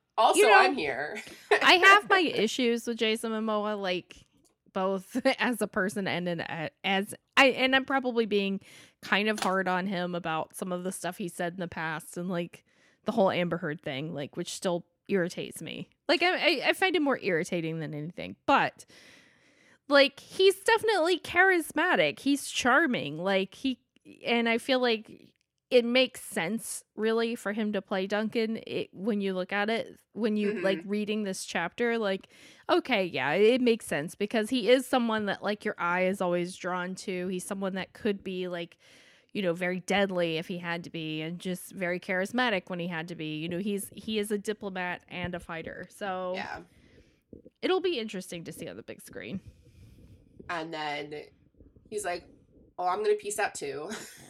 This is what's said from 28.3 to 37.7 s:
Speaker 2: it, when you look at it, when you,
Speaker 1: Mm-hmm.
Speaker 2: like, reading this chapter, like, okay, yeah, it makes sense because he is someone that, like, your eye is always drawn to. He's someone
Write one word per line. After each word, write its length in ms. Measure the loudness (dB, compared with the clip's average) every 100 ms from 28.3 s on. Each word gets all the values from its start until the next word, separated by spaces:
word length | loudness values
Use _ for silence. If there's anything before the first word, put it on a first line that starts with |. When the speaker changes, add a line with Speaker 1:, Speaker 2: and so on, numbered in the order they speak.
| -2 -2 -4 -6
Speaker 2:
it, 240 | -6 -6
when 280 | -6 -2 -2
you 100 | -2
look 200 | -2 -2
at 180 | -2 0
it, 280 | -2 -4 -12 _
when 240 | -4 -2 0
you, 160 | 0
Speaker 1:
Mm-hmm. 100 | 0
Speaker 2:
like, 160 | 0 0
reading 400 | -2 -4 -2 -4
this 200 | -4 -6 -6
chapter, 500 | -4 -4 -2 -2 0
like, 300 | 0 -4 -8 -20 -20 -10 0
okay, 360 | 2 2 0
yeah, 280 | 0 0 0
it 280 | 4 6 6
makes 240 | 4 2 0
sense 280 | -4 -4
because 360 | -4 -2 -2 0
he 180 | 0 4
is 180 | 4 4
someone 400 | 0 2 0 -2
that, 160 | -2
like, 220 | -4 -4
your 100 | -4 -4
eye 240 | -2 0
is 160 | 0 0
always 340 | 0 0 -2 -6
drawn 380 | -6 -6 -6 -8
to. 320 | -8 -6 -4
He's 160 | -6
someone 300 | -6 -6 -4